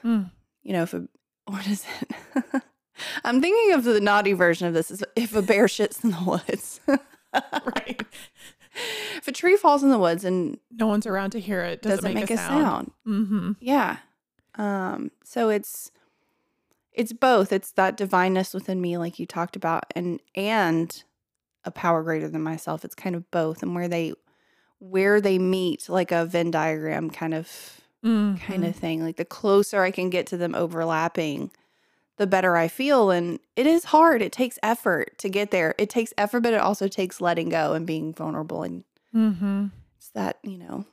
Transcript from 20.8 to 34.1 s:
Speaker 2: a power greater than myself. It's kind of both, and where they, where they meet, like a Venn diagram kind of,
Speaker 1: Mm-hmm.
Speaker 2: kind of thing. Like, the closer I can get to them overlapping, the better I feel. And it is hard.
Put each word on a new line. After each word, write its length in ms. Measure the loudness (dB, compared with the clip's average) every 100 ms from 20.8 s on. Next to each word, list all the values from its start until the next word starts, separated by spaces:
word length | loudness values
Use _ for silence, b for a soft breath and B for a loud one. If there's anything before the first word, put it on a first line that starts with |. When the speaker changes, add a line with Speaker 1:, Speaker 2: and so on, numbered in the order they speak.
| -2 -8 _ _ _ _ _ _ -14
Speaker 2:
a 60 |
power 320 | -2 0 2
greater 240 | 0 -4 -4
than 140 | -6
myself. 420 | -6 -6 -8 -8 -10
It's 80 |
kind 220 | -10 -6 -6
of 140 | -4
both, 320 | -2 -2 -4
and 100 | -6
where 140 | -6 -4
they, 260 | -4 -4 -8 _ _ _ _ _ _
where 420 | -4 2 4 4
they 200 | 4 2
meet, 500 | 2 2 0 -4 -2
like 220 | -2 2
a 140 | 0 0
Venn 260 | 0 0
diagram 580 | 0 0 -2 -4 -4 -6
kind 240 | -6 -4
of, 460 | -4 -8 -16 -20 -20 _ _ 0
Speaker 1:
Mm-hmm. 400 | 2 2 -2 -4
Speaker 2:
kind 180 | -2
of 120 | -2 -2
thing. 260 | -4 -4
Like, 140 | -4 -6
the 100 | -8
closer 560 | -2 4 4 4 2
I 80 | 0
can 220 | 0 -2
get 160 | -2 -2
to 100 | -4
them 160 | -2
overlapping, 960 | -2 -2 -2 0 0 0 -2 -4 -4 -8 _ _ _ _ _ _ -4
the 100 | 0
better 280 | 2 4 4
I 100 | 2
feel. 420 | -2 2 4 6
And 280 | 4 0 -6 _ 0
it 100 | 4
is 200 | 4 4
hard. 360 | 6 6